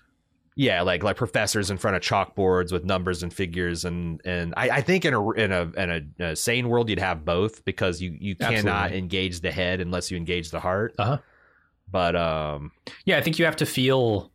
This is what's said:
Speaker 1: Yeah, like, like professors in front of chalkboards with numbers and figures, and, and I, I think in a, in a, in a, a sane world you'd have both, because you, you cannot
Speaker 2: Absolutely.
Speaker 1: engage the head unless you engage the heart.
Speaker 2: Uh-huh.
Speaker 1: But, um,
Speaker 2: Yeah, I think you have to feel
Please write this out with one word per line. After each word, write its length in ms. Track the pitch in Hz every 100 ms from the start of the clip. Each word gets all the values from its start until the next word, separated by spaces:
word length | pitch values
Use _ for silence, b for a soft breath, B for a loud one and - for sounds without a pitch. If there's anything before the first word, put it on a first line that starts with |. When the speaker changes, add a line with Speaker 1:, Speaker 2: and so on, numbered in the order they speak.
| _ _ _ _ _ -
Speaker 1:
Yeah, 260 | 131 90
like, 200 | 92 87
like 140 | 104 -
professors 540 | 117 123 104 107 98
in 60 | 95
front 180 | 110 92
of 60 |
chalkboards 680 | - 104 92 - 92 92 87
with 120 | 90
numbers 380 | 92 92 90 85
and 100 | 87
figures, 520 | - 92 87 87 85
and, 360 | 90 87 85 78
and 280 | 92 87 85 -
I, 140 | 123
I 100 | 135
think 240 | 131 185
in 100 | 165
a, 160 | 117 104
in 200 | 110 104
a, 100 | 90 85 85
in 140 | 90 85 73 -
a, 60 | 87
a 60 | 78
sane 320 | - 120 123
world 200 | 120 110
you'd 100 | 95
have 260 | 95 82
both, 400 | 78 85 107 -
because 360 | - - 95 82
you, 160 | 90 78
you 180 | 98 90
cannot 200 | 113 110 101 101
Speaker 2:
Absolutely. 140 | 101 95
Speaker 1:
engage 420 | 90 95 95 85
the 120 | 87
head 280 | 87 90 92
unless 300 | 87 90 -
you 60 | 90
engage 340 | 82 90 82
the 100 | 82
heart. 340 | 92 95 113 -
Speaker 2:
Uh-huh. 200 | 107 143 b b b b b b -
Speaker 1:
But, 240 | 95 87
um, 580 | 85 82 78 76 73 73 _ - B
Speaker 2:
Yeah, 120 | - 156
I 60 |
think 160 | 165 160
you 60 | 160
have 100 | 156
to 100 | 147
feel 640 | - 131 131 120 101 -